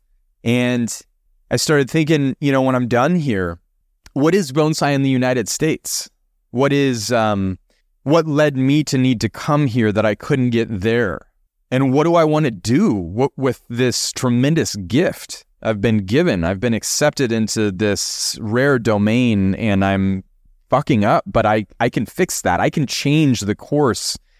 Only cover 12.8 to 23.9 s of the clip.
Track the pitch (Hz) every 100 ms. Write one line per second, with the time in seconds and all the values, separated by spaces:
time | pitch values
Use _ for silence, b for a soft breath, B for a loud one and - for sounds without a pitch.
12.8 | 214 107 82 101 135 - 131 117 - 120
13.8 | 123 - - - 127 120 135 165 107 104
14.8 | 90 117 185 - - - - _ - 104
15.8 | 113 107 95 123 175 101 82 95 120 110
16.8 | - - 147 143 131 113 110 110 104 92
17.8 | 107 98 - - - - 107 117 139 131
18.8 | 113 104 104 117 123 104 95 95 110 98
19.8 | 98 98 98 95 - _ _ _ _ 127
20.8 | - 127 101 156 - 113 107 110 104 -
21.8 | 120 - 107 - 180 - - 90 120 165
22.8 | 143 - 139 151 151 120 101 104 - 147
23.8 | 143